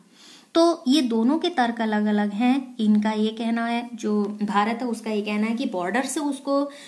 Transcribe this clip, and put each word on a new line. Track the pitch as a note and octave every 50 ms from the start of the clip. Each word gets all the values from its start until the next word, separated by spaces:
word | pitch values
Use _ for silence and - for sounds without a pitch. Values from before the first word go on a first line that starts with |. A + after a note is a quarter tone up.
| _ _ _ _ - - - - - _ -
तो | E4 E4+ E4+ D#4+ - - B3
ये | C#4 D#4
दोनों | B3+ A3 A3+ A3+ A3+ C4 D#4 E4
के | F4+ E4+
तर्क | F4 C4 A#3+ A#3 A3+ A3+
अलग-अलग | A3+ A3 G#3+ G#3+ G#3 G#3+ G#3 G#3 G#3 G3+
हैं। | G3 G3+ B3 B3 C4 C#4+ C4 - - -
इनका | G#3+ G#3 G#3+ G#3+ G#3 G#3+
ये | A3 G#3+ G#3+ A3
कहना | A3 A#3 A#3 A3+ A#3 A#3 A#3
है, | A#3 A#3 A#3+ A#3+ A#3+ A#3
जो | G#3+ G#3+ G#3+ G#3 G#3 G3+ G3+ - -
भारत | G#3 G3+ G3+ G3+ G#3 A3+ A#3 A#3
है | B3+ A#3+
उसका | A3+ - - A3
ये | G#3+ G#3
कहना | G#3 G#3+ G#3+ G#3 G#3+
है | A#3 A#3
कि | A#3 C#4
बॉर्डर | - - F3+ F3 F#3 G3 B3+
से | C4+ C4+ - D#4+
उसको, | D4 C#4+ C4 - - C#4 C#4 C#4 C#4+ C#4+ - - -